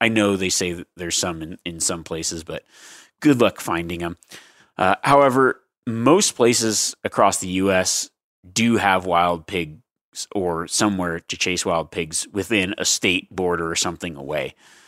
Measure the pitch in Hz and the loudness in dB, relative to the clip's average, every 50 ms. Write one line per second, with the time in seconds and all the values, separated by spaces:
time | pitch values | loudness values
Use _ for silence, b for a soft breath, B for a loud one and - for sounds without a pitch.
0 | 117 113 113 110 104 101 98 95 95 92 - - 95 90 87 90 87 - _ - | 0 2 2 4 2 2 2 0 0 -2 -2 -2 -2 -2 -4 -8 -12 -16 _ -10
1 | 90 85 85 - - 92 85 80 80 80 92 - _ 87 85 82 - - 90 85 | -8 -4 -4 -2 -2 -4 -4 -6 -10 -12 -14 -12 _ -12 -8 -4 -4 -4 -4 -6
2 | 80 - 85 80 82 - 85 82 82 - 80 78 - B B B B B B B | -8 -8 -8 -6 -6 -6 -6 -8 -10 -10 -12 -12 -12 B B B B B B B
3 | B B B _ - 151 139 120 117 98 - - - - 87 85 85 85 90 85 | B B B _ 2 4 4 6 4 2 2 -2 -6 -4 -4 -4 -2 -4 -6 -6
4 | 85 85 82 - B B B B B B B B B B B - 92 92 98 - | -6 -8 -8 -12 B B B B B B B B B B B 0 2 2 2 2
5 | - 135 143 143 143 135 123 127 120 127 - - _ _ _ _ _ - 113 113 | 2 4 6 6 6 6 6 4 4 4 2 -2 _ _ _ _ _ -8 -6 0
6 | 117 135 156 196 208 - - - 123 120 120 110 113 113 107 - - - - - | 4 6 6 6 4 0 2 2 4 4 4 2 0 0 0 0 -2 -4 -6 -6
7 | - 98 - - 110 98 95 - - 92 90 92 95 98 95 92 92 - - - | -8 -4 2 4 4 4 4 0 -4 -4 -2 0 2 2 2 2 0 0 -2 -4
8 | - - _ _ _ _ _ _ _ 92 92 110 113 117 117 101 95 98 95 95 | -6 -8 _ _ _ _ _ _ _ -8 -4 0 2 2 2 2 4 2 2 2
9 | 90 92 87 85 87 87 87 85 80 - 98 90 85 76 76 - _ _ _ _ | 0 0 2 2 2 2 0 -2 -6 -6 -6 -6 -6 -6 -10 -18 _ _ _ _
10 | _ _ _ - - - - 104 92 87 82 82 87 - - - 113 107 101 92 | _ _ _ -14 -14 -8 -6 -4 -2 -2 -4 -4 -6 -4 -2 0 0 0 0 0
11 | 90 87 82 87 - - 95 85 - 92 90 87 - 98 87 82 80 78 - 92 | -2 -4 -4 -6 -6 -8 -6 -4 -2 -2 -2 -2 -2 0 0 0 -2 -4 -6 -8
12 | 85 78 80 - - - - 101 95 - 117 104 92 92 - - - - - - | -8 -6 -6 -8 -8 -6 -6 -6 -2 0 0 0 0 0 -4 -4 -2 -2 -2 0
13 | - 101 87 90 - _ - 87 92 90 87 82 82 82 82 - - 90 85 - | 0 0 0 0 -4 _ -6 -4 -2 -2 -2 -2 -2 -4 -4 -2 -4 -4 -6 -6
14 | - 90 78 69 69 67 76 76 65 69 - b b b b b b | -10 -10 -10 -10 -10 -6 -6 -6 -6 -6 -10 b b b b b b